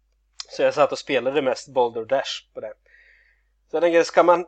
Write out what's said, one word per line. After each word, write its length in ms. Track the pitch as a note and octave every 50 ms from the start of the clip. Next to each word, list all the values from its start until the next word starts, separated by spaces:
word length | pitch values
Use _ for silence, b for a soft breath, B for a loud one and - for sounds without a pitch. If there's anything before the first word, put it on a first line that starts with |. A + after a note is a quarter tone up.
| _ _ _ _ _ _ _ - - -
Så 120 | - - C#3
jag 120 | C3 C3
satt 180 | D3+ C#3+ - C3+
och 60 | -
spelade 440 | - - C#3 B2 A#2+ C3 C3+ D3+ C#3
mest 260 | C3 A#2 - - C#3
Boulder 360 | C3 C3 A#2+ A#2+ A#2 A#2 A2+
Dash 480 | A2+ C3+ C#3 - - - - - _ _
på 60 | B2+
det. 120 | A#2 G#2+ - - b b b b b b b b b b b b b b b _ _ _
Så 60 | -
jag 60 | D#3 E3+
tänker, 200 | F3 E3 E3+ E3
ska 200 | - - F3+ E3
man 240 | F3 F3+ F3 F3